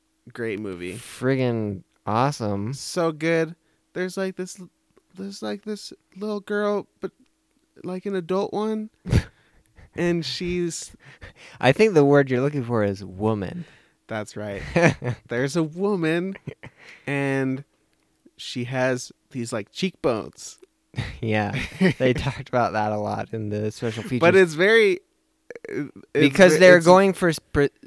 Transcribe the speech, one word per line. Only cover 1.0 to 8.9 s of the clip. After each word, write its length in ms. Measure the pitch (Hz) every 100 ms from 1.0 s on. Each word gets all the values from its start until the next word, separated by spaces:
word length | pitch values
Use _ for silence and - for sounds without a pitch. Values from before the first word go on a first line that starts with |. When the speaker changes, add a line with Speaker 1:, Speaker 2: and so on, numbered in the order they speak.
| - - 127 135 123 117 107 98 - _ -
Speaker 2:
awesome. 680 | 107 135 147 107 101 104
Speaker 1:
So 400 | 135 - 170 165
good. 420 | 151 160 165 160 170 _ _ _
There's, 240 | - 185 190
like, 180 | 190 185
this, 240 | 185 - 180 _ _ _ _ 185
there's, 260 | 196 202
like, 220 | 214 208
this 300 | 208 208 - - _ 190
little 240 | 214 208
girl, 460 | - 208 208 208 - _
but, 140 | 190 - _ _ _ _ _ - 180
like, 200 | 185 202
an 100 | 190
adult 360 | 165 190 202
one. 360 | 202 214 220 214